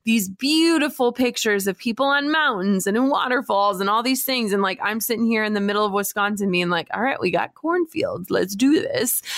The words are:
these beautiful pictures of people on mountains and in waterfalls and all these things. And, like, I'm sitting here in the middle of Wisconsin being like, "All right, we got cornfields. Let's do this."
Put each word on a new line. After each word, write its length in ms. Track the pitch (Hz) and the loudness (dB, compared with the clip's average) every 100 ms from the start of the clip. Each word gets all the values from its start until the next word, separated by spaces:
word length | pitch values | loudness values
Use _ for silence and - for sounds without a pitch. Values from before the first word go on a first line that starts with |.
these 240 | 226 226 190 | 0 0 0
beautiful 840 | 190 269 311 330 320 294 - 240 | -4 0 4 4 4 0 0 0
pictures 540 | 240 247 240 220 202 196 | 2 -2 0 0 0 0
of 120 | 190 | -2
people 280 | 240 208 277 | -4 0 2
on 240 | 285 285 | 2 0
mountains 560 | 320 294 202 302 190 196 | 0 0 0 0 0 2
and 100 | 220 | 2
in 120 | 269 | 2
waterfalls 720 | 277 254 247 214 202 202 190 | 2 0 -2 0 2 2 0
and 80 | 196 | 0
all 140 | 220 | 0
these 220 | 247 262 | 0 -2
things. 280 | - 254 214 | 0 -2 0
And, 80 | 202 | 0
like, 180 | 190 - | 0 -2
I'm 180 | 202 220 | -4 -4
sitting 240 | - 220 | -2 0
here 200 | 233 220 | 0 0
in 100 | 214 | 0
the 60 | 208 | 0
middle 240 | 202 208 | 0 0
of 80 | 208 | 0
Wisconsin 580 | 202 196 214 202 208 196 | 0 -2 -2 -2 0 0
being 180 | 180 175 | 0 0
like, 200 | 170 - | -2 -4
"All 100 | 196 | -4
right, 180 | 254 - | -2 -2
we 100 | 180 | -2
got 240 | - - | -2 -4
cornfields. 760 | _ 311 359 330 - - 170 185 | _ -2 -2 -2 -4 -4 -4 -2
Let's 260 | 190 185 202 | -2 -2 0
do 240 | 269 311 | 2 2
this." 420 | - 123 247 - - | 0 -4 -2 -4 -6